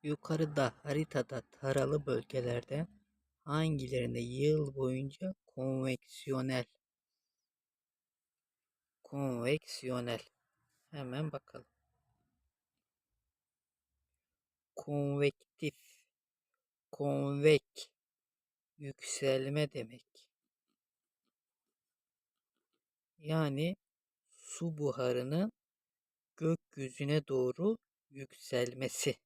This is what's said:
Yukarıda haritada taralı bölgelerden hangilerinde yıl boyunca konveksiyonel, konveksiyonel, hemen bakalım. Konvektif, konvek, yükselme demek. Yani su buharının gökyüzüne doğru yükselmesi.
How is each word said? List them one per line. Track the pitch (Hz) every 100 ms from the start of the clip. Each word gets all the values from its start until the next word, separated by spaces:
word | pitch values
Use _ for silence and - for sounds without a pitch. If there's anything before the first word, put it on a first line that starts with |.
Yukarıda | 151 151 - 156 156 147 127 -
haritada | 147 147 160 139 120 127
taralı | - - 135 135 135 151 139
bölgelerden | 120 - 135 123 120 - 139 170 - _ _ _ _
hangilerinde | - 151 160 147 127 127 120 120
yıl | 120 127 147 156 143
boyunca | 135 131 131 139 143 190 - _
konveksiyonel, | - 131 131 131 127 - - - 131 131 127 123 _ _ _ _ _ _ _ _ _ _ _ _ _ _ _ _ _ _ _ _ _ _ _
konveksiyonel, | - 139 139 120 120 151 - - 127 123 120 117 - _ _ _ _ _ _
hemen | 151 131 127 156
bakalım. | 143 _ - - _ _ _ _ _ _ _ _ _ _ _ _ _ _ _ _ _ _ _ _ _ _ _ _ _ _ _ _ _ _ -
Konvektif, | - 143 143 143 143 - _ _ 151 - - - _ _ _ _ _ _ _ _ _
konvek, | - 143 139 139 143 151 147 _ - - _ _ _ _ _ _ _ _ _
yükselme | 143 135 - - 139 131 135 147 147
demek. | 143 113 127 _ - _ _ _ _ _ _ _ _ _ _ _ _ _ _ _ _ _ _ _ _ _ _ _ _ _ _ _ _ _ _
Yani | 151 160 151 139 165 196 _ _ _ _ _
su | - - - 170 151
buharının | 143 131 127 123 127 156 208 _ _ _ _ _ _ _ _ -
gökyüzüne | 160 165 _ - 131 - 143 151 147
doğru | 135 127 - 190 226 _ _ _
yükselmesi. | 139 135 - - 127 123 127 131 - 143 -